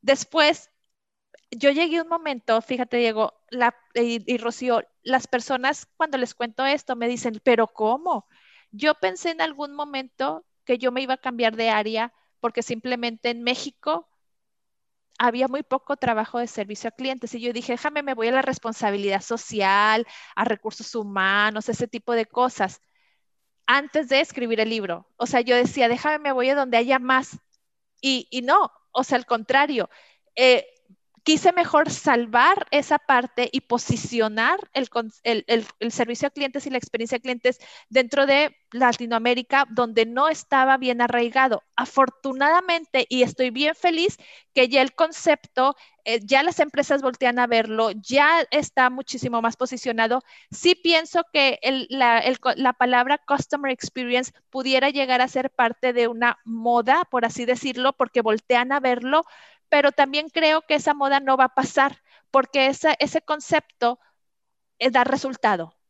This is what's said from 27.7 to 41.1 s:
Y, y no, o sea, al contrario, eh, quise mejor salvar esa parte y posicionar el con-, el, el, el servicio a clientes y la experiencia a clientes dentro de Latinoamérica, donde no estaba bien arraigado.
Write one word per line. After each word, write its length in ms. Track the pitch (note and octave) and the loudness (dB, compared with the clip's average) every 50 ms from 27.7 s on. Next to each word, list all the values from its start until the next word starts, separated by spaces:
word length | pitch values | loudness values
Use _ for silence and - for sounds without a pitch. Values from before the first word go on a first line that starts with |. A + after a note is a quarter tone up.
| _ _ _ _ _ _ | _ _ _ _ _ _
Y, 260 | - C4+ C4 B3 - _ | -2 -2 -2 -2 -4 _
y 100 | - B3+ A#3+ | -10 -6 0
no, 280 | B3+ D4+ G4+ F4+ - _ _ _ _ | 2 4 4 2 0 _ _ _ _
o 120 | _ B3 C4 | _ -4 -2
sea, 140 | - C#4 | 0 -2
al 80 | B3+ B3 | -2 0
contrario, 640 | _ A#3+ A3+ G#3+ - B3+ C4+ C#4+ D4 D4 A#3 F#3 - - - _ _ _ _ _ _ _ | _ -4 -4 -2 0 2 2 2 2 0 -4 -4 -6 -8 -20 _ _ _ _ _ _ _
eh, 320 | - B3+ B3+ B3+ A#3 - - _ _ _ _ _ _ _ _ _ _ _ | 4 6 6 6 4 2 -6 _ _ _ _ _ _ _ _ _ _ _
quise 300 | - D#4 D4+ - F#4 F4 | 0 0 4 4 2 2
mejor 360 | F4+ E4+ E4+ - D4 D#4 D#4 | 2 -2 2 2 2 2 2
salvar 800 | - - - - - A#3+ A#3+ A3 G#3+ A#3+ B3+ E4 G4 G4 - - | -4 -2 0 2 2 2 0 0 2 4 4 4 4 2 -2 -2
esa 280 | - D4 C#4 - D4+ D4 | -2 -2 0 0 -2 -2
parte 480 | _ - C4+ B3 B3 B3 _ - B3 - | _ 2 2 2 2 -2 _ -4 -4 -2
y 100 | - C4 | -4 -6
posicionar 1000 | _ _ A#3 A#3+ - - A#3+ A#3 - - A#3+ A#3 A3 A3 G#3+ A3 A3+ C4+ F4 G4 G4+ _ _ | _ _ -2 -2 -2 -2 -4 -4 -4 -6 -2 -2 -2 0 0 0 0 0 0 -2 -4 _ _
el 160 | C#4 C4 - | -6 -6 -2
con-, 240 | - A#3+ A#3 A3 _ _ _ | -4 -6 -6 -6 _ _ _
el, 220 | A#3+ A3+ G#3+ - | -2 -2 -2 0
el, 180 | - A#3 A#3 G#3+ - - _ | 0 0 0 0 -4 -12 _
el 120 | G#3+ A#3 - | -6 -6 -2
servicio 340 | - A#3+ A3+ A#3 - - | -2 -4 -4 -2 -4 -4
a 40 | C#4 | -6
clientes 360 | _ D4 C#4+ C4+ - C#4+ - | _ -4 -6 -6 -6 -8 -8
y 20 | D4 | -6
la 80 | C4 | -6
experiencia 400 | B3 - - - A3+ A#3 A#3 C4+ | -6 -8 -6 -8 -8 -6 -4 -6
a 40 | A#3 | -6
clientes 380 | _ C4 B3 A#3 _ B3 B3+ _ - - - - - _ | _ -8 -10 -2 _ -2 -2 _ -12 -20 -20 -20 -20 _
dentro 360 | G#3+ B3+ B3+ A#3 - C#4+ C#4 | 0 0 0 2 2 0 4
de 320 | C#4 C4+ C#4 D4+ D4+ _ _ _ _ | 4 4 4 2 0 _ _ _ _
Latinoamérica, 960 | - A#3+ B3+ A#3+ A#3 - B3 A#3 A#3 A3+ A3+ B3 B3 B3 B3 _ C#4 C4+ C#4 C4+ | -2 2 2 2 2 0 -4 -4 -4 0 0 0 0 0 -2 _ 2 2 2 2
donde 340 | A3+ A#3+ B3 A3+ A3 A3+ A3+ | 0 -2 -2 0 2 0 0
no 220 | A3+ A#3 B3 C#4+ | 0 0 0 0
estaba 500 | D#4 D#4 - - _ C#4+ C4+ C4 C4+ C4+ | 0 0 -2 -4 _ 2 4 4 4 4
bien 240 | C4 C4 B3+ A#3+ A#3+ | 2 2 -2 0 0
arraigado. 600 | A#3+ A#3+ | 0 0